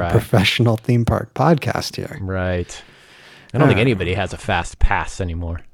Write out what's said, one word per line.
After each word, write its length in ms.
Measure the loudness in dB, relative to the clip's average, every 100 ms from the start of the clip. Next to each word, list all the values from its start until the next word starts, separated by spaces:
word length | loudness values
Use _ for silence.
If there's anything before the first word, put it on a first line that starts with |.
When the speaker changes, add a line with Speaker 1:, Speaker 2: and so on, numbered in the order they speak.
Speaker 1:
a 60 | 4
Speaker 2:
I. 20 |
Speaker 1:
professional 640 | 0 2 2 2 2 2 2
theme 280 | 0 2
park 300 | 2 0 -2
podcast 600 | 0 2 2 0 -4 -6 -8
here. 220 | -12 -10
Speaker 2:
Right. 640 | -6 -4 -2 -4 -6 -12 -20 -20 -20 -20 -20 -20 -6
I 40 | 2
don't 100 | 4
think 100 | 4
Speaker 1:
Uh, 40 |
Speaker 2:
anybody 320 | 2 0 -2
has 180 | -2 -4
a 40 | -6
fast 420 | -4 -2 -4 2
pass 400 | 2 4 -2 -6
anymore. 400 | -6 -6 -8 -8 -12